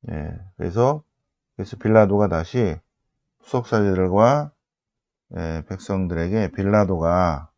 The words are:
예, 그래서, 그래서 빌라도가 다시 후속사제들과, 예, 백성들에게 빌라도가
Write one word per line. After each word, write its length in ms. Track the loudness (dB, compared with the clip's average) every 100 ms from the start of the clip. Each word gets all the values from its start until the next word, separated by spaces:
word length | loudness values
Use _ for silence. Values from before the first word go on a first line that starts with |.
| -8
예, 300 | -8 -8 -12 -16 _
그래서, 480 | -6 0 0 0 _ _ _ _ _ -14
그래서 180 | -12 -4
빌라도가 540 | 4 6 6 4 0
다시 480 | -2 -4 -2 -2 -4 _ _ _ _ _ _
후속사제들과, 1120 | -6 -6 -2 0 2 2 2 4 4 4 -2 _ _ _ _ _ _ _ _ -8
예, 280 | -6 -6 -8
백성들에게 840 | -12 -6 -4 -2 -4 -2 -2 -4
빌라도가 1000 | -2 0 2 2 0 0 2 2 -2 -8